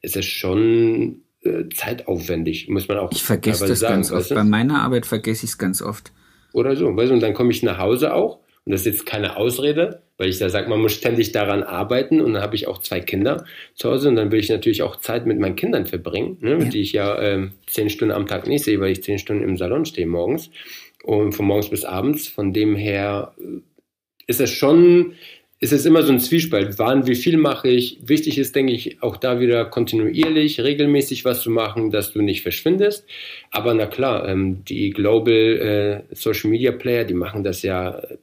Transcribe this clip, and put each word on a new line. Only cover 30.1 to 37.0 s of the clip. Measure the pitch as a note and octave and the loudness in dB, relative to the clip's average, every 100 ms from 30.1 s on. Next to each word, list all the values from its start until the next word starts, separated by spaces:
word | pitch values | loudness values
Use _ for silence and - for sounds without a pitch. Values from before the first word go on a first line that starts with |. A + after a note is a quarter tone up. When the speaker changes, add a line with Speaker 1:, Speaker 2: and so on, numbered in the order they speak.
| E3+ D#3+ D#3 D3+ D3 | 2 2 4 2 0
Speaker 1:
regelmäßig | D3 C#3+ C#3+ C#3+ C#3 B2+ | -2 2 2 2 2 -2
was | B2+ A#2+ | -2 -2
zu | - | 0
machen, | A2+ A2 G#2+ A2 | 0 0 -2 -2
dass | G#2 G2 | -2 -2
du | G#2+ | 0
nicht | G#2 - | 0 0
verschwindest. | - - D#3 F#3+ G3+ G#3 _ - - - - | -4 -4 0 2 2 0 _ -18 -16 -18 -8
Aber | A2 A2 | -4 0
na | A2+ G#2+ | 0 0
klar, | - C3 A2 - | -2 -2 -2 -2
ähm, | F#2 F#2+ F#2 | -2 -2 -4
die | - G#2+ G2+ | -8 -4 -4
Global, | G2+ G2+ A2 A2 A2+ A2 A2+ G#2+ G#2 G#2 G2+ - | 0 2 4 4 4 4 2 0 0 0 -4 -10
äh, | - | -8
Social | - G#2+ G#2+ | -4 -2 0
Media | A2+ B2 | 2 0
Player, | B2 B2+ A#2+ | -2 -2 -2